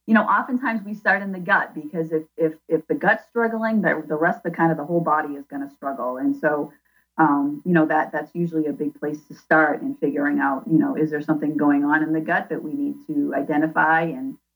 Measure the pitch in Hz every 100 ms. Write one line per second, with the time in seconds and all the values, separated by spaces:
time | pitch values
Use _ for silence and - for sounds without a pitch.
0 | - 220 190 208 247 247 262 226 196 214
1 | 202 196 196 185 175 185 - 156 151 170
2 | 160 160 160 - 160 156 - 160 - 143
3 | 190 220 - 233 226 220 220 220 170 151
4 | 156 151 170 - 170 170 165 156 147 170
5 | 160 151 151 143 - 139 143 - 143 135
6 | 123 127 139 139 156 147 147 - _ _
7 | _ - 156 143 143 147 180 170 156 156
8 | 160 151 147 175 170 160 151 - 147 -
9 | 151 151 - - _ 160 156 - 135 139
10 | 147 143 147 143 139 135 - 156 139 135
11 | 151 151 147 147 147 147 147 143 143 156
12 | 156 160 156 185 - 160 151 143 143 143
13 | - 147 143 139 143 147 160 165 156 160
14 | 165 131 135 143 _